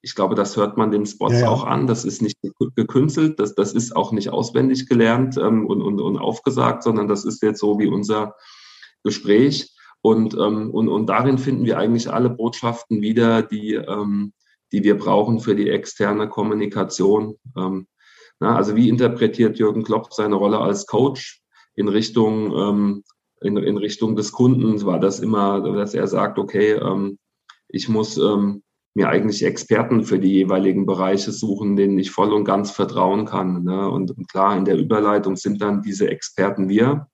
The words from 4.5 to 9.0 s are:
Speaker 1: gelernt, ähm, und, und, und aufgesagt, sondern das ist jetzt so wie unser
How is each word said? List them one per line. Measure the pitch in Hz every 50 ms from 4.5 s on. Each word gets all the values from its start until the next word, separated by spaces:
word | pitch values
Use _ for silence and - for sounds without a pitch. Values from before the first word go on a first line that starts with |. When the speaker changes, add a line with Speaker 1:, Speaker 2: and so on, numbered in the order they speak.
| - 131 131 131 131 131 - -
Speaker 1:
gelernt, | 135 120 113 113 117 123 131 127 127 139
ähm, | - 107 113 113 104 -
und, | 98 101 -
und, | 104 101 101
und | - - 104 -
aufgesagt, | - 110 - - _ 135 117 120 127 117 117 -
sondern | - 123 113 107 104 104
das | 107 101 -
ist | - 110 - -
jetzt | 107 104 -
so | - 104 104 104
wie | 104 101
unser | 98 98 104 - 107 107 - 214 - _ _ - - - - - - - - - _ _